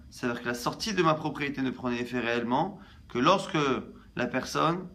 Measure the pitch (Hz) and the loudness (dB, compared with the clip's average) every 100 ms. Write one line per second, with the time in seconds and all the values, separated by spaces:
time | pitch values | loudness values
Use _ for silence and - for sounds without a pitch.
0 | - - 123 117 120 120 156 - 226 190 | -18 -4 -2 -2 -4 -2 -2 -2 -2 4
1 | 165 156 156 139 143 143 131 120 123 120 | 4 4 0 -2 -4 -2 -2 -2 -2 -2
2 | 120 123 113 120 113 131 190 - - - | -2 -2 0 0 2 0 0 -4 -16 -20
3 | - 120 147 190 - 156 143 113 - - | -6 2 4 4 2 0 2 0 -4 -14
4 | - - 123 127 - 143 151 175 175 | -10 -4 -2 -2 -2 2 2 2 -4